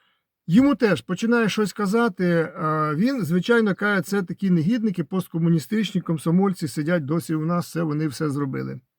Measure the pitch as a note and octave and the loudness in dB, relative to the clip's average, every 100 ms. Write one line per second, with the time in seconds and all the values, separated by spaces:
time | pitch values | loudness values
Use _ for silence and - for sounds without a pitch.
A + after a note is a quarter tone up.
0 | _ _ _ _ - F3+ C#4 C#4+ A3+ E3+ | _ _ _ _ 2 4 6 4 2 0
1 | - F3+ A3+ A#3+ A3 A3 G#3 - G3+ A3+ | -2 -4 0 2 2 0 -2 -2 0 2
2 | A#3 F3+ F3+ E3+ D#3+ - D#3 D#3 D3+ D3+ | 0 0 2 2 0 -2 -2 0 0 0
3 | A3+ C#4 D3+ F3 F3 A#3 G#3+ F3+ G#3 G3+ | 0 0 0 -2 2 2 2 0 0 -2
4 | - G3+ F#3 - G3 F3 D#3 A#3+ G#3+ F3+ | -2 -2 -4 -4 2 2 2 0 0 -2
5 | D#3+ F#3 - E3+ E3 E3 C3+ G#3+ G3+ F#3 | -4 -4 -4 -2 2 2 0 -2 -2 -4
6 | - E3 - E3+ G3 F3+ D#3+ - D3+ F3 | -2 -2 0 2 2 0 -4 -4 -2 -2
7 | C3+ E3 - D#3 D#3 F3 - D#3+ E3 D3+ | 0 -4 -2 -4 -2 -2 -4 -4 -4 -2
8 | D#3 C3 D#3 C#3 C#3 C3 C3 C3+ - | -4 -4 -4 -2 -4 -6 -8 -10 -16